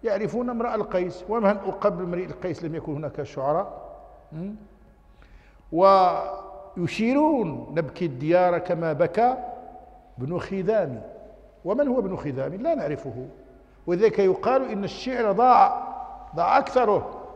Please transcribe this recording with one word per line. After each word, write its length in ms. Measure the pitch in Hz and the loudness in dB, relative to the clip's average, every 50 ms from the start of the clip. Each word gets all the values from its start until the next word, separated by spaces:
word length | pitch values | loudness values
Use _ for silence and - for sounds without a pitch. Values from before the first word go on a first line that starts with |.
| - | -2
يعرفون 460 | 226 202 196 214 185 - 233 247 240 | -2 -2 0 -2 -2 -2 -2 -4 -2
امرأ 260 | 247 226 233 240 220 | -2 -2 -2 -2 -2
القيس، 480 | 214 202 - - 185 180 180 - - - - | -2 -4 -2 -2 -2 -2 -2 -6 -10 -8 -4
ومن 280 | 214 233 220 196 208 202 | -2 2 2 2 2 2
قبل 460 | - 185 202 - - 208 185 170 185 | -2 -6 -6 0 0 0 0 0 -6
امرئ 220 | 175 175 175 185 | -4 -4 -4 -6
القيس 380 | 165 147 - - 180 160 - 170 | -6 -10 -8 -6 -6 -6 -6 -6
لم 120 | 160 156 | -6 -6
يكن 200 | 160 - 160 151 | -6 -6 -6 -8
هناك 280 | 143 156 143 - - 143 | -6 -6 -8 -8 -8 -10
شعراء؟ 720 | - - 143 131 139 151 170 196 - - - - - - - - - - - - - | -8 -8 -4 -2 0 0 0 0 -4 -8 -14 -16 -16 -18 -20 -20 -20 -20 -20 -20 -16
م? 200 | 151 156 175 202 214 214 - - - _ - - - _ _ - - _ - - - - - - _ - _ - | -12 -10 -10 -10 -12 -14 -18 -20 -20 _ -20 -20 -20 _ _ -20 -20 _ -20 -20 -20 -20 -20 -20 _ -20 _ -6
ويشيرون: 2000 | - 160 185 196 196 190 185 180 170 151 - - - - - - - - - - - - 175 160 - - 220 233 262 285 302 311 320 262 220 170 139 120 120 - 143 | 2 6 6 8 8 8 6 4 2 0 -4 -6 -8 -10 -12 -14 -16 -18 -18 -14 -6 -4 -4 -4 -2 0 0 2 4 4 4 4 4 2 0 -2 -4 -8 -10 -6 -4
"نبكي 300 | 160 165 135 - - 180 | -4 -4 -4 -4 -6 -6
الديار 520 | 170 135 123 139 156 170 180 180 180 175 170 | -6 -4 -4 -2 2 4 4 4 4 2 0
كما 360 | 170 - 175 165 170 165 156 | -2 -2 -4 -2 -2 -2 2
بكى 440 | 139 175 160 - 208 233 247 254 - - - - - - - - - - - - - - - - - | 2 0 2 2 2 2 2 2 -2 -6 -10 -12 -14 -16 -18 -20 -20 -20 -20 -20 -20 -20 -20 -12 -10
ابن 220 | 123 139 175 175 | -8 -4 -4 -6
خذام". 640 | 170 - 190 196 185 180 220 214 185 143 123 110 - - - - - - - - - - _ _ _ | -6 -4 -6 -4 -2 0 2 2 0 0 -4 -8 -12 -14 -16 -18 -20 -20 -20 -20 -20 -20 _ _ _
ومن 220 | 165 202 254 294 285 | -2 0 0 2 2
هو 120 | 247 262 | 2 0
ابن 160 | 214 190 185 | 0 -2 -4
خذام؟ 380 | - - 147 131 127 135 143 160 | -4 -6 -6 -4 -4 -4 -6 -6
لا 220 | 196 240 330 330 | -4 -2 -2 -2
نعرفه. 520 | 285 165 147 151 - - 139 113 120 127 - - - - - - - - _ - - - - | 0 -2 -4 -4 -6 -6 -10 -10 -10 -12 -14 -16 -20 -20 -20 -20 -20 -20 _ -20 -14 -4 -2
ولذلك 320 | 175 175 214 220 220 214 | 0 4 4 4 4 4
يقال 520 | 202 190 185 190 - 202 254 269 269 233 | 4 4 4 2 2 2 2 2 2 0
إن 120 | 220 202 202 | -4 -4 -4
الشعر 480 | 185 - - - 254 262 240 233 208 | -6 -6 -6 -8 -6 -2 0 0 2
ضاع، 560 | 190 190 240 254 247 196 196 196 - - - - - - - - - - - - - | 4 4 6 8 8 8 8 6 6 -2 -6 -8 -10 -12 -12 -12 -14 -16 -16 -12 -2
ضاع 220 | 151 170 185 226 269 | 0 2 4 4 4
أكثره. 640 | 269 - - 254 247 214 208 160 - - - - - - - | 2 4 2 2 4 4 4 2 0 -2 -12 -14 -16 -16 -18